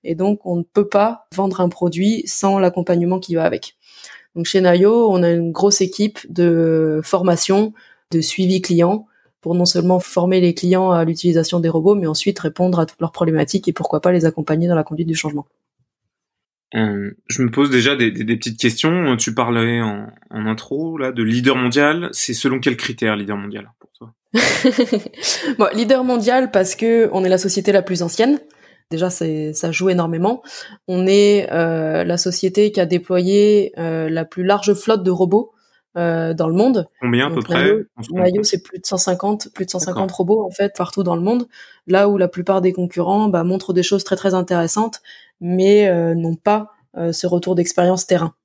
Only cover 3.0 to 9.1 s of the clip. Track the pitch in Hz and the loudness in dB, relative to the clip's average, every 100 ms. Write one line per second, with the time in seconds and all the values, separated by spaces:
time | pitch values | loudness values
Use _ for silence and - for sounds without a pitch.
3 | 175 185 185 165 160 - - _ _ - | 0 -2 -2 -2 -2 -2 -10 _ _ -20
4 | - - _ 170 170 190 185 175 202 233 | -20 -20 _ -8 0 2 4 6 4 4
5 | 226 185 170 170 170 156 202 - 185 185 | 4 4 2 2 -2 0 0 2 -2 0
6 | 214 - - 175 175 165 165 160 156 156 | -4 -4 -10 0 2 4 2 2 0 -2
7 | 156 185 180 170 - 196 214 - _ _ | -2 0 2 0 2 2 0 -4 _ _
8 | _ 165 160 - 185 185 185 175 170 214 | _ -2 -2 0 0 0 2 2 2 0
9 | 214 | -6